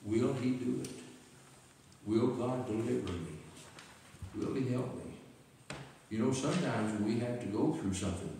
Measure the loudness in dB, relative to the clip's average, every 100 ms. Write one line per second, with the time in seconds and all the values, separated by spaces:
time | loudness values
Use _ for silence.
0 | 2 2 4 2 2 2 0 0 -4 -10
1 | -14 -18 -20 -20 -20 -20 -20 -20 -20 -12
2 | 2 4 4 2 0 0 0 0 0 0
3 | 0 -4 -6 -10 -14 -18 -18 -18 -18 -20
4 | -20 -14 -10 -4 -2 0 0 0 -2 -6
5 | -10 -12 -16 -20 -20 -20 -14 -12 -12 -18
6 | -6 2 2 4 2 2 2 2 0 2
7 | 2 2 0 -2 0 2 4 4 0 0
8 | 0 -2 -4